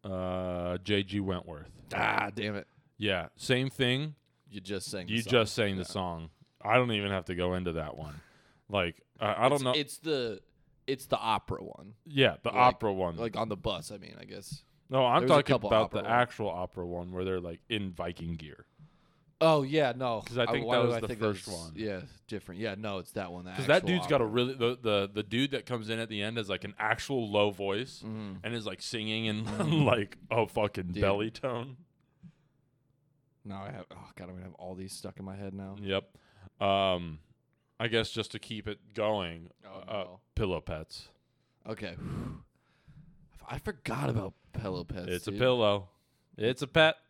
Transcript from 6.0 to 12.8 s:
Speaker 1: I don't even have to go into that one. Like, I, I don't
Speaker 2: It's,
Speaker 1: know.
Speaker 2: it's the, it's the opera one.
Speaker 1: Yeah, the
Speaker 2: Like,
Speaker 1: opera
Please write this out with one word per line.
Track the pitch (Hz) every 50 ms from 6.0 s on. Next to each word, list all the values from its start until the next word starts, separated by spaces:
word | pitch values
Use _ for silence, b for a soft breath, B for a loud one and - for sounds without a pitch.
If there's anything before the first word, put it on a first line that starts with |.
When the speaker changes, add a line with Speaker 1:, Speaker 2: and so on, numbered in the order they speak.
| 92 87 85 82 82 80 _ _ - _ _ _
Speaker 1:
I | - 101 113
don't | 127 127 120
even | 113 104 101 98
have | 101 95 85
to | - 92
go | 87 90 90 90
into | 90 90 87
that | 80 80 76 73 - 69
one. | 78 76 73 76 B B B B B B B B B -
Like, | 101 101 90 85 - - _ _ _ -
I, | 110 104 101 90 117
I | 131
don't | 143
Speaker 2:
It's, | 143
Speaker 1:
know. | 131 127
Speaker 2:
it's | 123 147 143 135 - -
the, | - 160 151 131 120 113 101 95 _ _ _ _ _ _ _ _ _
it's | - 135 127 -
the | - 139 110
opera | - 113 107 98 - - 90 -
one. | - - - - - 101 113 _ _
Speaker 1:
Yeah, | 165 147 135 135 107 80 -
the | - -
Speaker 2:
Like, | - 127
Speaker 1:
opera | 123 127 120 -